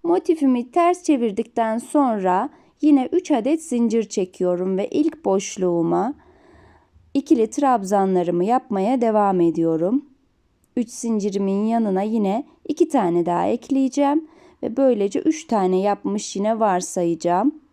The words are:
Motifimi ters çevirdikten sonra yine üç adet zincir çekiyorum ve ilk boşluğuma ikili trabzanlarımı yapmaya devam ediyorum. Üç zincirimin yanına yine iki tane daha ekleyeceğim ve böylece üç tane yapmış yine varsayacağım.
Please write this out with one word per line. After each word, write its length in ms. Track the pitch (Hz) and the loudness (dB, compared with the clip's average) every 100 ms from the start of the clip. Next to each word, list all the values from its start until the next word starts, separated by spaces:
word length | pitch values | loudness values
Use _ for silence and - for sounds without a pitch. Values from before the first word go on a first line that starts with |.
Motifimi 680 | 339 359 359 320 277 247 247 | 0 0 0 0 2 0 0
ters 320 | 359 339 359 | 0 2 0
çevirdikten 720 | - 277 233 196 226 - 226 220 | 0 0 0 -2 -6 -2 -2 -2
sonra 720 | - 302 269 220 185 185 262 - _ _ | -2 0 0 0 0 0 -2 -10 _ _
yine 280 | 302 277 254 | 2 4 2
üç 200 | 359 359 | -2 0
adet 320 | 269 233 320 | 0 0 -2
zincir 400 | - 240 233 226 | -2 0 2 0
çekiyorum 720 | 202 - 185 - 180 175 185 190 | -2 -4 -4 -2 -2 0 -2 -2
ve 100 | 202 | -2
ilk 360 | - 311 - 202 | -2 -2 -2 0
boşluğuma 880 | 190 196 - 180 170 165 170 214 294 - _ _ - - _ _ _ _ | 0 -2 -4 -2 0 0 0 -2 -6 -18 _ _ -20 -20 _ _ _ _
ikili 360 | 277 269 262 220 | -6 0 2 2
trabzanlarımı 960 | - 277 240 190 202 190 185 170 175 190 | 0 0 0 0 0 2 2 0 0 0
yapmaya 560 | 254 - 196 196 262 | 0 0 -2 0 0
devam 400 | 233 214 202 185 | 2 2 2 2
ediyorum. 640 | 170 165 165 160 175 262 - _ _ _ _ _ _ - | 2 2 0 0 0 -2 -4 _ _ _ _ _ _ -6
Üç 120 | 233 | -6
zincirimin 760 | - 233 220 202 196 196 196 220 | -8 -4 -2 -2 -2 -2 -2 0
yanına 360 | 233 214 185 | 0 0 -2
yine 460 | 208 226 196 214 - _ - | -2 -2 0 -2 -6 _ -10
iki 220 | 302 320 | -2 0
tane 360 | 277 185 175 175 | 2 2 0 0
daha 220 | 175 185 | 0 0
ekleyeceğim 800 | 233 - 269 269 277 285 302 311 - - _ | -2 -2 0 0 2 2 0 -4 -20 -20 _
ve 140 | - 226 | -6 2
böylece 420 | 269 226 196 - | 2 2 0 0
üç 280 | 311 311 - | -2 -2 -2
tane 340 | 220 185 185 | 0 2 2
yapmış 540 | 202 202 196 202 - 196 | 0 -2 -4 -6 -6 -4
yine 240 | 208 226 | -2 0
varsayacağım. 1000 | 220 180 180 - 175 165 175 175 247 302 _ | 0 0 -4 -4 -2 -2 0 0 0 -2 _